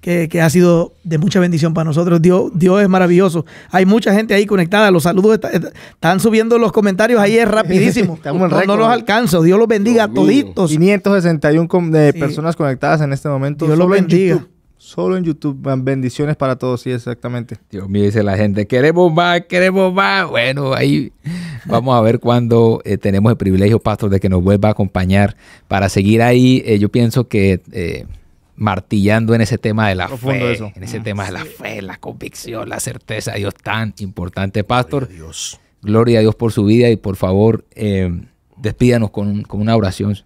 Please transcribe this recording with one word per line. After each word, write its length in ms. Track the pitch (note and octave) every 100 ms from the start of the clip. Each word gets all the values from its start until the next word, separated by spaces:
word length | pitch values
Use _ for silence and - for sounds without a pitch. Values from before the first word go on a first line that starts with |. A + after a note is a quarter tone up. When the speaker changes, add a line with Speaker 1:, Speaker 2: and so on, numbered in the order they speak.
Speaker 1:
que, 260 | - F3 D#3+
que 140 | E3+
ha 80 | E3
sido 440 | F3 F3 E3+ E3+ _
de 120 | - D#3+
mucha 200 | F3 F#3+
bendición 340 | F3 E3 E3
para 100 | D#3+
nosotros. 360 | D#3+ D3+ F3 E3+
Dios, 300 | E3 F3+ -
Dios 280 | F3+ F3+ F#3+
es 60 | G3+
maravilloso. 580 | F#3 F3+ F3 G3 E3 - - -
Hay 160 | F#3 G3
mucha 260 | A3 G#3+
gente 220 | G3+ A3
ahí 100 | G3+ G3+
conectada. 440 | G3+ E3 G#3 G#3+
Los 140 | F3+
saludos 300 | E3 E3+ G3+
está-, 160 | A3 A#3+
está-, 180 | F#3 -
están 500 | - - _ E3 F#3
subiendo 400 | A3 A3 A3+ A#3
los 140 | A3+
comentarios 480 | A3 G#3 F#3+ A3 A#3+
ahí, 180 | G3+ A3
es 80 | A3+
rapidísimo. 640 | G#3+ G#3 F#3+ G#3 - F#3+
Speaker 2:
<laughs> 20 | D#3+
Estamos 260 | - D3
en 60 | F#3
Speaker 1:
No, 60 | D3
no 40 |
Speaker 2:
récord. 180 | G3 G#3
Speaker 1:
los 80 | A3+
alcanzo. 540 | B3 A3+ G#3 A#3 F3
Dios 180 | E3 F#3+
los 80 | A3+
bendiga 400 | A3 G#3 A#3 G#3
Speaker 3:
Dios 0 |
Speaker 1:
a 0 |
Speaker 3:
mío. 140 | A#2
Speaker 1:
toditos. 460 | - C4+ - F2+ F3+
Speaker 2:
Quinientos 420 | D3+ F3+ G3+ G3 G3
sesenta 300 | F3 D#3+ D3+
y 60 | D#3
uno 100 | E3+
com-, 240 | F#3 E3+
de 180 | D#3 D3+
Speaker 1:
Sí. 60 | E3
Speaker 2:
personas 380 | C#3+ D3 D#3+ E3
conectadas 440 | D3+ C3 C#3+ D#3
en 120 | D3
este 160 | C#3 D#3
momento. 360 | C#3 C3+ D3 D#3
Speaker 1:
Dios 120 | D#3
los 60 |
Speaker 2:
Solo 100 | F3+
en 120 | G3 F#3
Speaker 1:
bendiga. 260 | E3+ F#3+
Speaker 2:
YouTube. 140 | D#3+ - _ _ _
Solo 400 | - - F3+ F#3
en 60 |
YouTube. 340 | E3+ D3+ D3+ C3+
Ben-, 220 | C3+ C3+
bendiciones 500 | C3 C3+ B2+ - D3
para 220 | D3+ C3+ B2+
todos, 240 | B2+ B2
sí, 100 | -
exactamente. 680 | B2 A#2+ A#2 B2 B2 A#2 A2+ _
Speaker 4:
Dios 180 | G2+ G2
mío, 140 | G2+
dice 220 | G2+ A2
la 120 | G2+ G2
gente, 300 | G#2+ G2+ G#2
"Queremos 460 | B2+ C#3 E3+ F3+
más, 280 | D#3+ F3 F3 F3
queremos 460 | F3+ F#3 F#3+ F#3+
más". 340 | F#3 G3 G3 E3+
Bueno, 460 | B2 B2 C3+ C#3
ahí 380 | C3 C#3 D3 C3 _ C#3+ F3 F3 C3+ -
vamos 300 | A#2 B2+ B2
a 40 |
ver 180 | A2 A#2
cuándo, 640 | A#2 A#2+ A#2+ A#2 A#2 A2+
eh, 140 | - G2
tenemos 320 | G#2 G2 G#2+
el 60 | A#2
privilegio, 420 | G2 F#2 G2+ A2
pastor, 320 | - G#2 G#2
de 80 | F#2+
que 100 | G2
nos 140 | F#2
vuelva 280 | F2+ G2+ G#2+
a 20 |
acompañar 640 | G#2+ G2 F#2+ F#2 G2 G2+ - _ - _
para 200 | G2 G2
seguir 320 | - G2 A2+
ahí. 380 | A#2 B2 B2+ B2+ -
Eh, 140 | G#2
yo 80 | G2+
pienso 400 | B2+ A#2 A#2+ A#2
que, 320 | A2 G2 F#2 -
eh, 360 | - E2+ - - - _ _ _
martillando 800 | - G#2+ F#2 - G#2+ G2 A2 A2+
en 60 | A2+
ese 160 | A2 A2
tema 300 | - G#2+ G#2+
de 60 |
la 140 | F#2 F2+
Speaker 2:
Profundo 260 | C3 B2+ C3+ B2
Speaker 4:
fe, 60 |
Speaker 2:
eso. 200 | A#2 G#2+
Speaker 4:
en 100 | F#2
ese 160 | F#2 A2+
Speaker 2:
Mm. 20 |
Speaker 4:
tema 220 | A2 G2+ F#2+
de 60 |
la 100 | F2
Speaker 1:
Sí. 60 | D#2+ -
Speaker 4:
fe, 240 | A2 A2
la 140 | F#2 F2+
convicción, 720 | - A2 - - A#2+ A2+ G#2+
la 120 | A#2
certeza 520 | - A#2 _ A2 G2+
de 60 | G#2+
Dios 160 | G2+
tan 400 | - - G#2+ A2 -
importante, 640 | G2 G2 F2+ - G2 G#2+
pastor. 440 | G2+ B2 B2 C#3+ B2
Speaker 3:
Gloria 80 |
a 100 | F2+
Dios. 360 | D#2+ D#2 - - _ _
Speaker 4:
Gloria 380 | G#2 A2 A#2+ A#2
a 40 |
Dios 120 | A2
por 180 | G#2+ A#2
su 120 | G#2+
vida 260 | G2+ A2+ A#2+
y 60 | A2
por 200 | G#2 F#2
favor, 480 | F#2 F#2+ A2 A2 -
eh, 360 | - A2 G2 F#2 F2 - _ _ _
despídanos 540 | G#2+ - B2 A#2+ G#2+
con, 320 | - G#2 G2+
con 180 | G#2+ G2
una 140 | G#2+
oración 420 | A#2 G2 F#2+ G#2 G2+